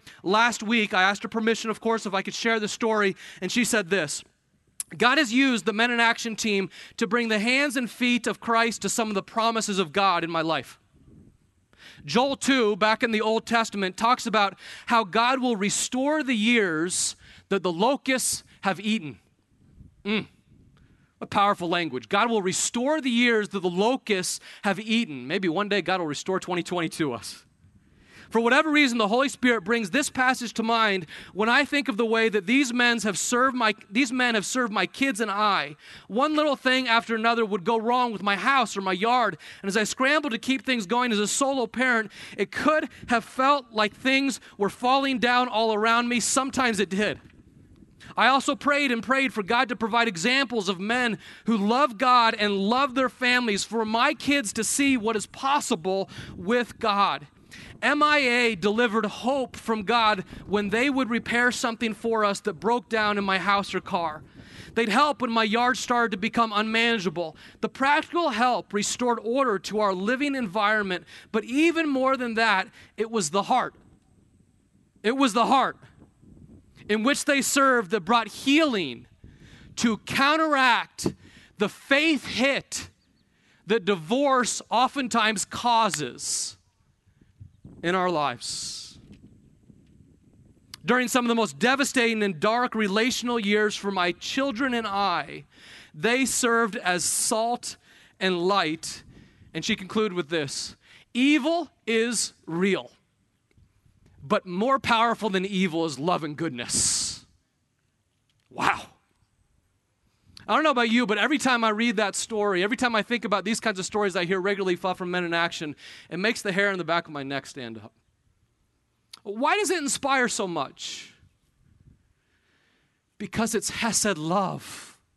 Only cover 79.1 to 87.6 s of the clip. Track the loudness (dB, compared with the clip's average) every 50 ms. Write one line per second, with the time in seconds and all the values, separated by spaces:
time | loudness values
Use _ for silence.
79.1 | _ _ -20 -20 -20 -20 -20 -20 -20 -20 -20 -16 -8 -2 0 0 0 0 _ -6
80.1 | 0 2 2 4 4 2 2 2 2 4 4 4 4 2 0 -6 _ -6 -6 -6
81.1 | -6 -6 -20 -20 -20 -20 -20 -20 _ -4 -4 -4 -4 -10 -2 2 2 4 4 2
82.1 | 2 0 -2 -6 -2 0 0 0 0 -2 -6 _ -12 -12 -12 -12 _ _ _ _
83.1 | _ _ _ _ _ _ _ _ _ _ _ -2 -2 0 2 0 -2 -2 0 -2
84.1 | 0 2 4 4 4 2 2 0 -2 -6 -6 _ 2 2 2 2 0 -4 -6 0
85.1 | 0 2 2 2 2 0 -4 _ -8 -4 0 2 4 4 4 2 0 -2 -6 -8
86.1 | -8 -10 -8 -6 -4 -4 -6 -8 -10 _ _ _ _ _ _ _ _ _ _ _
87.1 | _ _ _ _ _ _ -20 -20 _ _